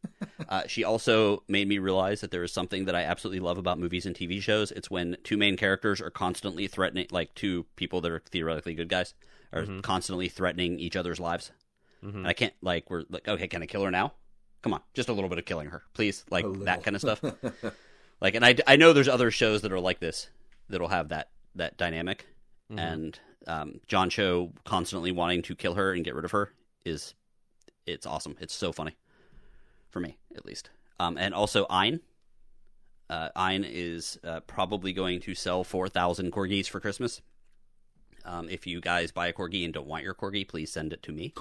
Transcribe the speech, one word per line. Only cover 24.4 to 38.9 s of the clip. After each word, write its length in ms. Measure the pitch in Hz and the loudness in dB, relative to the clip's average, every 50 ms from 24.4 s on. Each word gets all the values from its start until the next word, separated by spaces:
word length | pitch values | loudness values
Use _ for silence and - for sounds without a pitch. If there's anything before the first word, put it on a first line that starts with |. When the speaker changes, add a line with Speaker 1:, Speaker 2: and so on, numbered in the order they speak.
| 90 85 - - - | 0 -2 -8 -14 -6
Speaker 2:
constantly 460 | - 98 90 85 - - 92 85 90 | -2 -2 0 0 -2 -4 -2 -2 -2
wanting 300 | 90 87 85 87 90 87 | 0 0 2 2 2 0
to 120 | 80 - 87 | -2 -4 -6
kill 200 | - - 92 87 | -4 -4 -2 0
her 200 | 101 95 95 92 | 0 0 0 0
and 100 | 87 80 | 0 -2
get 100 | - 62 | -4 -6
rid 120 | 76 80 | -6 -4
of 60 | 90 | -2
her 200 | - 101 101 - - _ _ _ _ _ - | -2 -2 -2 -2 -6 _ _ _ _ _ -8
is, 300 | 85 80 73 - - - _ _ _ _ _ _ _ _ _ _ - - _ _ | -6 -6 -6 -8 -12 -16 _ _ _ _ _ _ _ _ _ _ -20 -20 _ _
it's 180 | - 82 - - | -10 -10 -8 -6
awesome. 320 | - 73 76 - 78 71 - | -6 -6 -6 -6 -10 -12 -12
It's 140 | 82 - | -12 -12
so 200 | - - 101 87 | -8 -4 -4 -4
funny. 240 | 78 - 80 78 - _ _ _ _ _ - - - - - - - - - - _ - - - | -4 -4 -6 -8 -10 _ _ _ _ _ -20 -20 -20 -20 -20 -20 -20 -20 -20 -20 _ -20 -18 -10
For 120 | - 95 | -8 -6
me, 180 | 87 - - - - - - | -6 -8 -10 -14 -20 -20 -20
at 80 | - 50 | -18 -16
least. 240 | 50 - - - - - - _ _ _ - | -14 -14 -14 -16 -18 -20 -20 _ _ _ -4
Um, 160 | 87 85 82 | -2 -2 -2
and 160 | 76 92 98 82 | -2 -2 -2 0
also 320 | 95 104 104 - 110 95 - | 2 2 4 4 2 2 4
Ein. 300 | 92 92 95 113 156 165 - _ _ _ _ _ - - - - - - - - - - - - - - - - | 4 4 4 4 2 -2 -6 _ _ _ _ _ -20 -20 -20 -20 -20 -20 -20 -20 -20 -20 -20 -20 -20 -18 -12 -8
Uh, 220 | 85 82 82 - - | -6 -6 -6 -6 -4
Ein 300 | - 92 95 95 95 101 | -2 0 0 0 0 -2
is, 540 | 67 58 87 87 85 85 85 80 - - - | -4 -6 -6 -6 -6 -6 -6 -8 -10 -12 -10
uh, 180 | - 82 82 80 | -10 -10 -10 -10
probably 520 | - - - - 95 90 104 98 90 95 | -10 -8 -4 -2 -2 0 -2 -2 -2 -2
going 280 | 90 95 92 90 90 87 | -2 -2 0 0 -2 -2
to 120 | - 95 90 | -4 -6 -8
sell 300 | - - 92 90 92 90 | -4 -2 0 0 0 -2
four 240 | - - 92 92 95 | -2 -2 -2 -2 0
thousand 420 | - 90 87 87 87 98 92 87 | 0 2 2 2 2 0 -2 -2
corgis 380 | - 101 95 92 101 98 92 - | 0 0 0 0 0 0 0 -2
for 100 | - 95 | -6 -6
Christmas. 440 | - 104 98 - 123 - - - - - - - - - - - - - _ - - _ _ _ - - - - - | -4 -4 -4 -2 -4 -4 -4 -8 -16 -20 -20 -20 -20 -20 -20 -20 -20 -20 _ -20 -20 _ _ _ -20 -20 -20 -18 -14
Um, 240 | 90 87 85 85 82 | -10 -10 -8 -8 -8
if 160 | 92 87 - | -10 -8 -8
you 140 | 90 85 87 | -8 -8 -4
guys 280 | 82 87 | -2 0